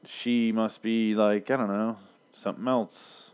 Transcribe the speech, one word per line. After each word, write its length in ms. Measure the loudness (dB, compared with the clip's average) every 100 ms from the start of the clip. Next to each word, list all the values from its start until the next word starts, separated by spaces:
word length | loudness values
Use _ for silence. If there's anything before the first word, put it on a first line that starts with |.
she 480 | -20 -8 0 2 2
must 300 | 2 0 -2
be, 320 | -2 0 2
like, 360 | 4 4 2 0
I 60 | 0
don't 120 | 0
know, 280 | -2 -2 -6 -16 _ _
something 340 | -8 -8 -4 0
else, 640 | 0 -2 -10 -18 -18 -20